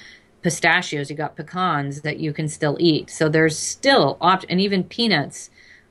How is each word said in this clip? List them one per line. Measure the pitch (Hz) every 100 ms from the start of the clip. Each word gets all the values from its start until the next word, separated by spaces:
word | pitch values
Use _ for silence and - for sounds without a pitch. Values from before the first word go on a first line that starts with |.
| - - _ _
pistachios, | 170 - 170 175 180 147 143
you | 151
got | 147
pecans | - 151 180 185 147 139 143
that | 151 -
you | 156
can | 147 156
still | - 151 -
eat. | 170 147 -
So | - 156
there's | 156 160 156
still | - - 269 262 139 -
op-, | 175 185 -
and | 180
even | 196 196
peanuts | 180 - 233 160 - - - _ - - _